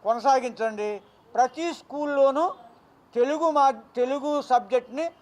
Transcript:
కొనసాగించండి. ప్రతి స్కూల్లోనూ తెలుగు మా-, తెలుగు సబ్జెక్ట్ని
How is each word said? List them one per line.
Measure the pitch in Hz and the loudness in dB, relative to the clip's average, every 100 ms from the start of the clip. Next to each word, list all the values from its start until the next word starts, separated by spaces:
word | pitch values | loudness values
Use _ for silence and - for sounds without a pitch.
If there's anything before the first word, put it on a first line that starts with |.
| 196 | -2
కొనసాగించండి. | 233 233 269 254 - 226 214 208 208 _ _ _ - | 0 2 2 0 -6 -6 -4 -6 -8 _ _ _ 0
ప్రతి | 254 302 339 | 0 0 -6
స్కూల్లోనూ | 302 - 277 294 285 269 269 349 - - _ _ _ _ 233 | -8 -12 -8 -4 4 4 4 -2 -4 -18 _ _ _ _ -2
తెలుగు | 247 302 330 294 | 0 0 0 4
మా-, | 277 226 - - | 2 2 -8 -4
తెలుగు | 247 277 277 294 - | -2 -2 -2 -4 0
సబ్జెక్ట్ని | 247 202 247 247 247 339 - | 0 2 -4 -4 -8 -8 -8